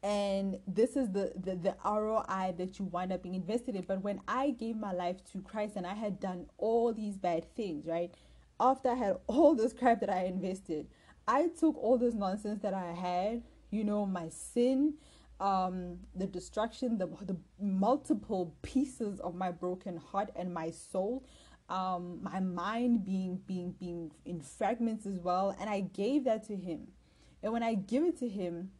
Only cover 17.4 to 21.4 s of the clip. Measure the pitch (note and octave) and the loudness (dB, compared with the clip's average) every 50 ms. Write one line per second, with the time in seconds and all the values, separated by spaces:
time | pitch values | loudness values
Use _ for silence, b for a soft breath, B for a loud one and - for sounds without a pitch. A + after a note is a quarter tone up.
17.4 | - - _ - G3 G3+ F#3+ F#3+ F#3+ A3 C4 D4 - - D4 G3+ - - A3 F#3 | -6 -14 _ -4 -2 0 2 4 6 6 4 4 2 0 -2 -2 0 -4 -2 -2
18.4 | F3+ E3 - - - - - C4 C#4+ - - - A#3 G#3 G3 F#3+ - F#3 F3 F3+ | -2 -4 -6 -10 -12 0 2 2 2 0 -2 -6 -4 -4 -4 -6 -6 -8 -4 -2
19.4 | F#3+ F#3 E3+ E3 F3+ F3+ F3+ F#3 - G3+ F3+ E3 - - - G3 G#3+ G#3 - - | -2 -4 -2 -2 -2 -2 -2 -2 -6 -8 -8 -8 -10 -4 -2 -2 -2 -2 -4 -6
20.4 | F3+ F3+ F3 E3 D#3+ E3 E3 - - - - F#3+ F#3 G3+ B3 C4+ C4 B B B | -6 -4 -4 -4 -4 -6 -6 -8 -16 -4 -2 -2 0 0 -2 -4 -6 B B B